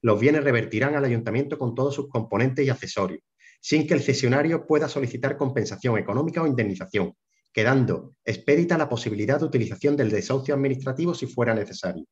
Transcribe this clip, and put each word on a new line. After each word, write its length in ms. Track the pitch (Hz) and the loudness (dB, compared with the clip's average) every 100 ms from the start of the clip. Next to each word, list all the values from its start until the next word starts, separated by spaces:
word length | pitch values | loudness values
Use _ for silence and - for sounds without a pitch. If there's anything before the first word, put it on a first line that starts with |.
los 180 | 113 104 | 4 4
bienes 240 | 127 156 | 4 4
revertirán 520 | 139 120 - 107 139 147 | 4 2 0 0 0 2
al 80 | |
ayuntamiento 540 | 139 120 117 113 143 147 | 0 0 -2 -2 -2 -4
con 180 | 123 117 | -4 -2
todos 200 | 139 139 | -2 -2
sus 120 | - | -4
componentes 580 | 120 110 101 127 127 135 | -4 -2 0 0 2 0
y 40 | |
accesorios, 520 | 123 95 - 95 80 _ _ - _ | 0 -6 -4 -4 -6 _ _ -20 _
sin 260 | - 151 147 | 0 0 4
que 60 | |
el 80 | 160 | 2
cesionario 640 | - 127 123 135 151 165 - | 2 0 2 2 2 0 2
pueda 220 | 151 151 | 2 2
solicitar 480 | 143 123 120 135 143 | -2 -4 -4 -4 -2
compensación 640 | 139 127 104 98 127 110 | -2 -2 -4 -2 0 0
económica 440 | 92 110 160 165 | 0 -2 -2 -2
o 60 | 160 | 0
indemnización, 640 | 123 104 92 92 104 - - _ _ _ | 0 -2 -4 -4 -2 -2 -6 _ _ _
quedando 640 | - 110 135 120 85 - _ | 0 2 4 2 0 -6 _
expedita 540 | - 107 - 147 170 170 | -6 -4 2 4 4 2
la 100 | 143 | 0
posibilidad 520 | 117 117 104 107 147 | -2 -4 -4 0 0
de 60 | 156 | 2
utilización 520 | 135 110 120 143 143 | 0 -2 -2 0 2
del 140 | 113 | 2
desahucio 440 | 104 92 135 127 139 | 0 0 -4 0 0
administrativo 580 | 135 131 135 131 170 | 0 -2 -4 -2 -2
si 120 | 165 131 | -2 -6
fuera 280 | - 117 | -2 0
necesario. 520 | 110 104 95 92 90 71 | 0 -2 -6 -8 -8 -12